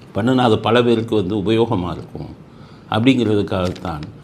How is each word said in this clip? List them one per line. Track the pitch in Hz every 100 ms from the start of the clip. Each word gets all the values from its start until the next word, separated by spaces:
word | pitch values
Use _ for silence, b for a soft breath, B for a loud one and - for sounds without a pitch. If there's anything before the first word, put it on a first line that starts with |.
| -
பண்ணுனா | - 113 127
அது | 123 104
பல | 104 117
பேருக்கு | 120 113 110 110
வந்து | 90 107
உபயோகமா | 92 113 113 92 87
இருக்கும் | 78 - 80 - - - B B B B
அப்படிங்கிறதுக்காகத்தான் | 113 120 127 110 104 95 95 90 90 90 80 76 -